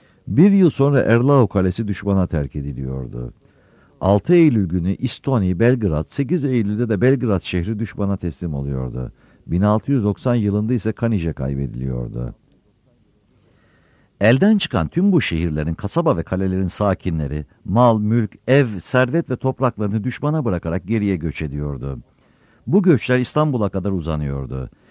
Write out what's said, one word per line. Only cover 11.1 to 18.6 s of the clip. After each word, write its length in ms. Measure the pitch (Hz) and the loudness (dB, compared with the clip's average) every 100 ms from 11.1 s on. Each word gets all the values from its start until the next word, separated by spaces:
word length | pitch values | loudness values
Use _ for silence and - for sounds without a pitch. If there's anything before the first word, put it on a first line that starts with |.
| 107 82 | 0 -2
kaybediliyordu. 1040 | 71 67 69 67 57 65 62 58 55 60 - _ _ _ _ _ _ _ _ _ _ _ _ _ _ _ _ _ - | -4 -4 -4 -4 -6 -6 -4 -6 -6 -8 -10 _ _ _ _ _ _ _ _ _ _ _ _ _ _ _ _ _ 0
Elden 380 | 104 131 202 214 | 4 4 4 2
çıkan 300 | - 95 78 | 0 -2 -2
tüm 240 | - 202 | 0 2
bu 80 | 185 | 2
şehirlerin, 540 | - 82 85 76 78 | 0 -2 -2 -2 -4
kasaba 420 | 80 101 165 165 92 | -4 -4 -2 0 0
ve 60 | |
kalelerin 440 | 78 92 95 92 92 | -2 -2 0 0 -2
sakinleri, 800 | - 101 92 92 80 73 76 73 _ | 0 0 0 -2 -4 -4 -6 -10 _
mal, 340 | - 104 123 110 | -4 2 4 4
mülk, 340 | 104 117 107 - - | 2 0 -2 -6 0
ev, 200 | 139 | 2